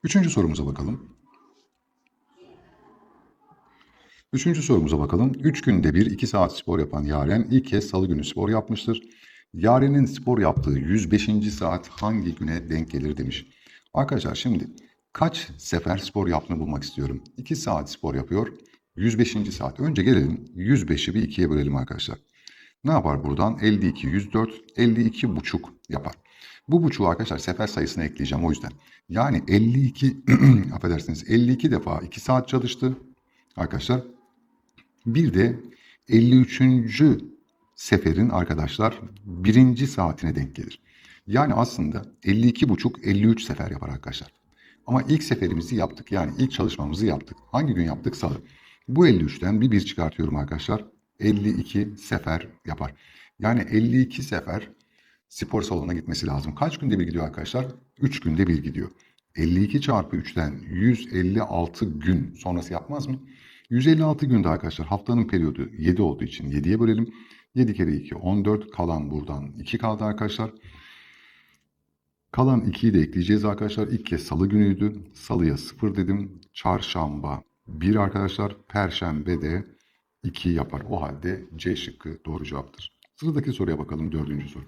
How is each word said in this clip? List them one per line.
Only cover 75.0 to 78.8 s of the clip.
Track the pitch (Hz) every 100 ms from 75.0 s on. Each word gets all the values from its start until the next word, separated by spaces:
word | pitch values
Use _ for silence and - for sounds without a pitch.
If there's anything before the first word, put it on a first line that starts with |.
| -
Salıya | - - 107 80 69
sıfır | - - 107 98
dedim. | 90 101 98 92 _
Çarşamba | - - 98 - 90 78 73 76 71 - _ -
bir | 78 90 107
arkadaşlar. | 98 98 98 - 101 - _
Perşembe | 104